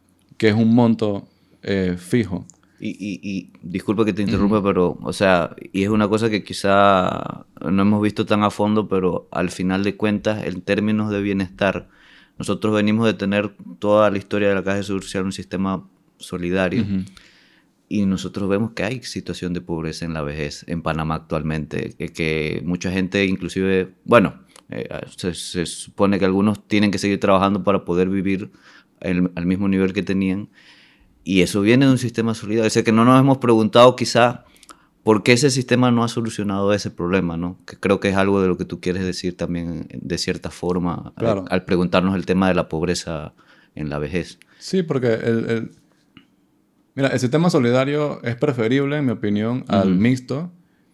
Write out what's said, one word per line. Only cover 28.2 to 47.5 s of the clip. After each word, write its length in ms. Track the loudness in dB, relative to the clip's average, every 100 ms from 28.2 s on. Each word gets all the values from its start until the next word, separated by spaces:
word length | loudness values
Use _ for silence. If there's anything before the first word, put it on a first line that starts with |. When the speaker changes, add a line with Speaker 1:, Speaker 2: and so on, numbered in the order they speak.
| -2 -4 -6 -16 -20 -20 _ _
Speaker 2:
el, 300 | -4 0 0
al 100 | -2
mismo 240 | -2 0 0
nivel 240 | 2 0
que 100 | -2
tenían, 460 | -2 -2 -2 -4 -8 _ -20 -20 _ _ _ _
y 200 | 0 2
eso 180 | 2 2
viene 240 | 4 4
de 80 | 6
un 60 | 4
sistema 340 | 0 -2 -2
solidario. 340 | -4 -4 0 2
O 40 |
sea, 120 | 2
que 100 | 2
no 120 | 4
nos 160 | 6 6
hemos 180 | 6 4
preguntado 560 | 4 4 6 8 8
quizá 500 | 8 2 2 2 0 -12 _ -20 -20 _ _
por 200 | 2 4
qué 100 | 4
ese 180 | 4 4
sistema 400 | 0 0 2 4
no 120 | 2
ha 60 | 0
solucionado 640 | -2 -6 -4 -4 0 0
ese 180 | 0 -2
problema, 460 | -6 -2 0 0 -4
¿no? 220 | -6 -10 -16
Que 100 | -6
creo 240 | 0 0
que 80 | 0
es 80 | 2
algo 240 | 2 2
de 80 | 2
lo 80 | 0
que 80 |
tú 160 | -4 -6
quieres 240 | -4 -4
decir 320 | -4 -6 -8 -6
también, 500 | -6 -6 -6 -8 -12
de 240 | -12 -8 -6
cierta 340 | -4 -6 -8
forma, 640 | -8 -4 -2 -2 -4 -10 -4
Speaker 1:
Claro. 280 | -2 -2 -2
Speaker 2:
al, 120 | -4
al 40 | 0
preguntarnos 480 | 0 2 2 2
el 100 | 0
tema 240 | 0 2 2
de 60 |
la 160 | 2 -2
pobreza 640 | -2 -2 -4 -6 -8 -10 -16 _ _ _
en 160 | -10 -8
la 80 | -6
vejez. 400 | -4 -6 -6 -12 _ _
Speaker 1:
Sí, 240 | -6 -4
porque 300 | -2 -2 0
el, 380 | 0 0 -2 -2
el... 200 | -4 -6 -14 _ _ _ -20 -20 _ _ _ _ _ _
Mira, 140 | -2 0
el 120 | 0
sistema 300 | 0 2 2